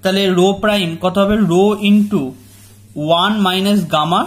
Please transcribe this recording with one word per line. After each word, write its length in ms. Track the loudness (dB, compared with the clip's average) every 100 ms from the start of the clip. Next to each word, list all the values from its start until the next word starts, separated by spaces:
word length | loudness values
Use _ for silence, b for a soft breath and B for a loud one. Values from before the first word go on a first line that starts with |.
তাহলে 200 | -2 -2 0 2
রো 100 | 2 0
প্রাইম 260 | -2 -2 -4 -4
কত 120 | -4 0
হবে? 140 | 0 2 2
রো 120 | 2 2 0 2
into 320 | 2 2 -2 -4 -10 B B B B -18 -10 -2 0
one 140 | 2 0 0
minus 340 | 0 0 0 0
gamma 260 | -2 0 -2